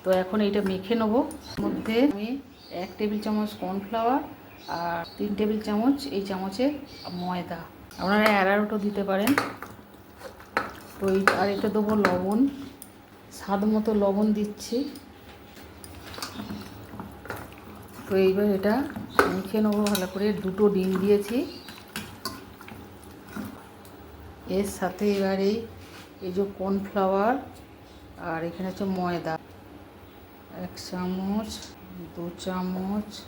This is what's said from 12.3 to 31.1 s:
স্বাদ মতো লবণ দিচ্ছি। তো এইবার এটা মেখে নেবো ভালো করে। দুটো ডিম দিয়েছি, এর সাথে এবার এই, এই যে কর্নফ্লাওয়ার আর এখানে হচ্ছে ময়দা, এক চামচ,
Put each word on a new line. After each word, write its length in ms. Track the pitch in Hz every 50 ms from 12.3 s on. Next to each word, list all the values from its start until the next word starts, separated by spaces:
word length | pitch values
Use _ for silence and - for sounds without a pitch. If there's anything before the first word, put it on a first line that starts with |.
| 208 226 269 277 - - - - - - - - - - - - - - - - - -
স্বাদ 220 | - - 196 202 202 214 214
মতো 180 | 214 214 226 214 208 202
লবণ 240 | 196 196 202 214 214 208 208
দিচ্ছি। 400 | 208 208 - - - - 226 247 285 294 - - - - - - - - - - - - - - - - - - - - - - - - - - - - - - 208 208 - - - - - - - - - - - - - - - - - - - - - - - - - - - - - - -
তো 80 | - 202 190 190 190
এইবার 200 | 190 196 208 208 196 190
এটা 160 | 190 208 214 254 285 - - - - - - - - - 175
মেখে 260 | 185 190 - - 220 214
নেবো 160 | 214 208 208 208 208
ভালো 160 | 208 185 185 185 -
করে। 120 | 196 202 214 208 170 165
দুটো 200 | 185 180 196 214 208 175
ডিম 140 | 185 185 190 190 185 185
দিয়েছি, 340 | 202 208 202 202 - 233 254 330 - - - - - - - - - - - - - - - - - - - - - - - - - - - - - - - - - - - - - - - - - - - - - - - - - - - - - - - - - - - - - 180 190
এর 100 | 202 202 202 -
সাথে 280 | - 180 180 - 208 208 202 196
এবার 200 | 196 190 196 190 196 196
এই, 60 | 214 233 226 - - - - - - - - - - - 190
এই 60 | 185 180
যে 80 | 185 202 196 196 -
কর্নফ্লাওয়ার 800 | 190 190 196 196 196 196 - 208 190 190 190 196 202 220 254 277 277 - - - - - - - - - - - - - - - 175 175
আর 100 | 165 165 165 170
এখানে 180 | 170 - 185 185
হচ্ছে 160 | 185 - 202 196 190 185
ময়দা, 340 | 180 180 175 170 160 165 160 160 - - - - - - - - - - - - - - - - - - - - - - - 170 180
এক 80 | 180 - - - -
চামচ, 640 | - 180 180 180